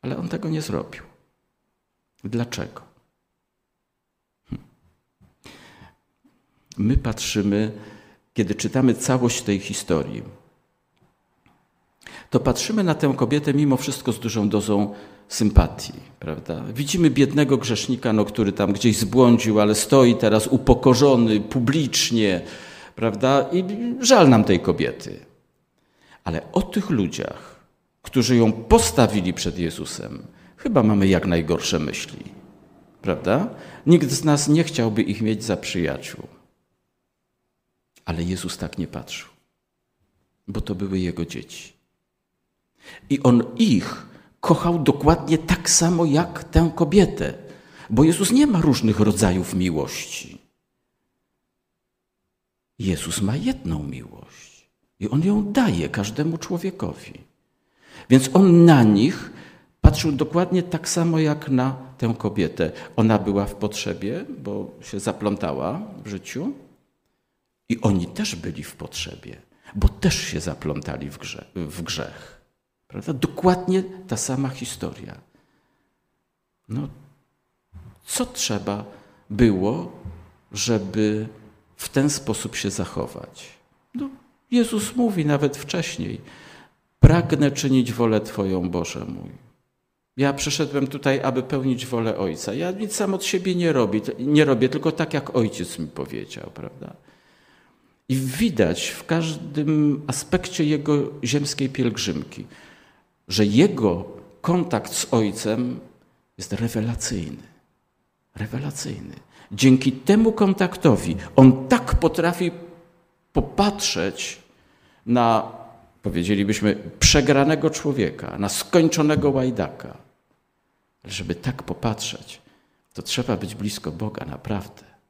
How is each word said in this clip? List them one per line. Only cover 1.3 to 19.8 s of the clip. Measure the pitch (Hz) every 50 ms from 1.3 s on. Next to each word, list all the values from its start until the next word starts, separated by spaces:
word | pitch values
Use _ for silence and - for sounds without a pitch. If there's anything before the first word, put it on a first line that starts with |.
| _ _ _ _ _ _ _ _ _ _ _ _ _ _ _ _ _ _ -
Dlaczego? | 98 110 117 120 120 - - 82 - - - - _ _ _ _ _ _ _ _ _ _ _ _ _ _ _ _ _ _ _ _ _ _ _ _ _ _ _ _ _ _ _ _ _
Hm. | - - - _ _ _ _ _ _ _ _ _ _ _ _ _ _ _ _ - - - - - - _ - - _ _ _ _ _ _ _ _ _ _ _ _ _ _ _ _ - -
My | 98 107 131 -
patrzymy, | - 120 107 - - - - 107 98 101 101 104 110 110 107 - - - - - - _ _ _ _ _ _
kiedy | - 110 90 104
czytamy | - - 107 - 131 127 127 117
całość | 120 - - 131 127 123 120 113 -
tej | - - 101 95
historii, | - - 101 - - - 90 78 67 57 52 55 55 - - - _ _ _ _ _ _ _ _ _ _ _ _ _ _ _ _ _ _ _ _ _ _ _ _ _ _ _ _ _ _ _ _ _ - - - - _
to | - 139
patrzymy | 131 131 120 - - - 220 220 196
na | 175 151
tę | - - 143 131 139
kobietę | 131 113 139 147 143 151 135
mimo | 143 147 143 135 120
wszystko | - - 131 - - -
z | 113 104
dużą | - 117 107 113 101 104
dozą | 104 104 104 - 104 101 104 101 104 - - - - - _ _
sympatii, | - - 117 104 - - 85 76 - - - - - - - - - _
prawda? | - - 78 - - - 85 143 143 - 110
Widzimy | 120 147 143 - 185 170 151
biednego | 123 135 139 135 139 143 147 127 139 123
grzesznika, | - - 117 104 - - 127 120 - 123 110
no, | 107 104
który | 101 - - 110 98
tam | 92 - 101 95 101
gdzieś | 98 - 117 107 -
zbłądził, | 117 98 113 123 131 120 120 113 - 110 107 107
ale | 104 104 107
stoi | 107